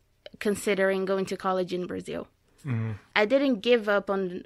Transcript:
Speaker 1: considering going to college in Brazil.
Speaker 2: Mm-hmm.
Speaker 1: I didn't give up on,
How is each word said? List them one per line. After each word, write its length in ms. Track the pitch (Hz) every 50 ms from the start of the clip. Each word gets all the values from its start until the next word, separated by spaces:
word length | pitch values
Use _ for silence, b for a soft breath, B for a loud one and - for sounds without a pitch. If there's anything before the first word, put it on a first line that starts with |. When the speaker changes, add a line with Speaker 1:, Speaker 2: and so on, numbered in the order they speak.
| _ _ _ _ - - - -
Speaker 1:
considering 680 | - 220 202 - - 220 202 185 190 190 196 190 190
going 200 | 190 196 196 190 185
to 100 | 196 185
college 340 | - 190 185 185 185 175 180
in 140 | 180 180 -
Brazil. 400 | 185 185 180 - - - - - _ _ _ _ _ _ -
Speaker 2:
Mm-hmm. 260 | 147 123 113 110 113 107 - - _ -
Speaker 1:
I 100 | 208 214
didn't 360 | 208 254 277 285 277 254 190
give 260 | - 240 247 233 208 214
up 220 | 202 202 202 -
on, 340 | 196 196 190 180 175 185 -